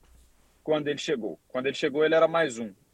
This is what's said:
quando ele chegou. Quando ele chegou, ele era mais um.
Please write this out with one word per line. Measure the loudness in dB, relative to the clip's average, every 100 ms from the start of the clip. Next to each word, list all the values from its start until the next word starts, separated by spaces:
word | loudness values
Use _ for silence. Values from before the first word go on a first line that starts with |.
| _ -20 _ _ _ _
quando | -2 -2 -2
ele | -4
chegou. | -4 -4 -4 -10 _
Quando | -6 -4
ele | -2
chegou, | -2 2 4
ele | 6
era | 4
mais | 4 0 -2
um. | -10 -12 _